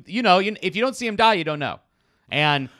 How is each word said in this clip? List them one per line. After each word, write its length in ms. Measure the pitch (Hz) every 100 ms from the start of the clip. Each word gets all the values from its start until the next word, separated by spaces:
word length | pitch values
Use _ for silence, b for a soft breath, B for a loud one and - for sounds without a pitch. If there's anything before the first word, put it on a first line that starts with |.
| 139
you 140 | 196
know, 160 | 233 185
you, 160 | 196 214
if 140 | 185 180
you 60 |
don't 140 | 247 -
see 100 | 240
him 80 | 208
die, 200 | 226 208
you 80 |
don't 160 | 156 151
know. 200 | 131 - _ _ _ _ _
And 400 | 139 151 143 131